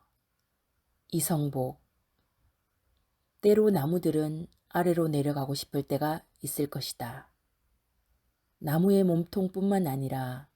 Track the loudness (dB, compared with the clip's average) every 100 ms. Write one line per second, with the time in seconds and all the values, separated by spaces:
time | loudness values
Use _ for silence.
0 | _ _ _ _ _ _ _ _ _ _
1 | -6 -4 0 0 0 -2 -6 -8 _ _
2 | _ _ _ _ _ _ _ _ _ _
3 | _ _ _ _ 4 6 4 2 2 0
4 | 0 0 -2 -6 -12 _ _ 0 2 2
5 | 2 0 0 -2 -4 -6 -4 -6 -2 -2
6 | -2 -4 _ -14 -10 -4 -4 -4 -10 -10
7 | -10 -12 -18 _ _ _ _ _ _ _
8 | _ _ _ _ _ -10 -2 2 4 4
9 | 4 2 0 -2 -2 -2 0 0 0 -2
10 | -4 -4 -6 -8 -14